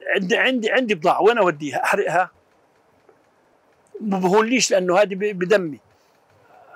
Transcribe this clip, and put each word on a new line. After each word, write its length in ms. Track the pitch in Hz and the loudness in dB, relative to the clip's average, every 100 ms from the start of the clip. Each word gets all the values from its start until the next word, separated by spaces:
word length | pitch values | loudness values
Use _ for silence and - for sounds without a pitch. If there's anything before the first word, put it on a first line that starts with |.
| - 180 | -6 -4
عندي، 220 | 185 190 | -2 0
عندي، 340 | 208 262 214 | 0 -2 -2
عندي 240 | 233 247 190 | -2 -2 0
بضاعة، 260 | 170 143 | 0 2
وين 160 | 185 233 | 2 4
أوديها؟ 460 | 180 151 147 127 | 0 0 -6 -4
أحرقها؟ 480 | - 196 185 165 180 _ _ _ _ _ _ _ _ _ _ _ _ _ _ _ _ 403 | -2 -2 0 -2 -2 _ _ _ _ _ _ _ _ _ _ _ _ _ _ _ _ -12
ما 180 | 220 190 | -6 -2
بهونليش، 520 | 180 208 220 254 - | 2 2 2 0 2
لأنه 300 | 202 180 180 | 0 2 2
هذه 140 | 208 190 | 2 0
ب-، 240 | 208 190 | -4 -4
بدمي. 400 | 175 208 170 127 _ _ _ _ _ _ _ - - | 2 2 0 -8 _ _ _ _ _ _ _ -20 -18